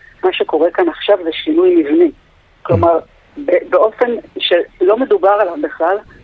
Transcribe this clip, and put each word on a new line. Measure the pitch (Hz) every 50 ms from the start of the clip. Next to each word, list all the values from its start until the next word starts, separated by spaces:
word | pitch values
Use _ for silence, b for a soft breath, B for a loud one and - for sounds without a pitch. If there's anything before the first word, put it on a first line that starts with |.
| b b b b -
מה | 190 175
שקורה | - 208 - - 151 160 175
כאן | - - 180 165
עכשיו | 151 - - - 202 185 175
זה | 160 156
שינוי | - - 156 156 165 185 180 180
מבני. | 165 151 143 151 170 180 151 - _ _ _ _ _ _ _ _ _ -
כלומר, | - 170 - 170 170 165 160 - - _ _ _ _ - 147
ב-, | 143 139 175 - - -
באופן | - 175 175 220 220 - 247 240 233 208 - - - 185
שלא | - - 185 175 - - _ - 185 185 214 233
מדובר | 262 220 208 185 160 196
עליו | 202 208 214 175 170 147
בכלל, | - - - - 165 170 196 208 - b b b